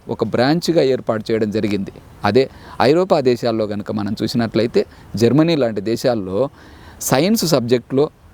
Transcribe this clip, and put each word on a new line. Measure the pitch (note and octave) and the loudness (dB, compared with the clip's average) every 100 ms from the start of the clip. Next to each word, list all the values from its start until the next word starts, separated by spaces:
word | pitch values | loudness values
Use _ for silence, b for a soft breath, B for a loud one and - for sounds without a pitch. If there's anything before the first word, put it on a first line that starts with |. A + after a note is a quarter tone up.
| - | -6
ఒక | A#2 | -4
బ్రాంచ్గా | A2+ A#2 C3 E3+ - D#3+ | -2 0 0 0 0 0
ఏర్పాటు | C3+ B2 A#2 A2 G#2+ | 2 0 -2 -4 -2
చేయడం | A2 G#2+ | -2 -2
జరిగింది. | G#2+ G2+ G2+ F#2+ - - - | -2 -2 -4 -6 -12 -20 -4
అదే | G#2 A#2 C3 B B - | 2 4 2 B B 0
ఐరోపా | A#2 E3 F#3+ E3+ | 2 2 2 2
దేశాల్లో | B2+ A#2+ A#2+ A2 G#2 | 2 0 0 -2 -2
కనుక | G#2 G2+ | -4 -6
మనం | G#2+ G2+ A2+ | -6 -6 -4
చూసినట్లయితే | A2 A#2+ A2 A2+ A#2 G3+ - B B G3+ | -4 -2 -2 0 0 0 -2 B B 0
జర్మనీ | - C#3+ E3 D#3 | 2 4 2 2
లాంటి | A#2 G#2 | 0 -2
దేశాల్లో | G2+ A2+ C3 A2+ F#2 G2 C#3 B B B B - | -4 -2 0 -2 -2 -2 -4 B B B B -12
సైన్స్ | - C#3 F#3 A3+ E3 | 0 2 2 0 2
సబ్జెక్ట్లో | C3+ A#2 B2 - C3+ D3+ - - | 0 2 -2 0 -2 -2 -6 -8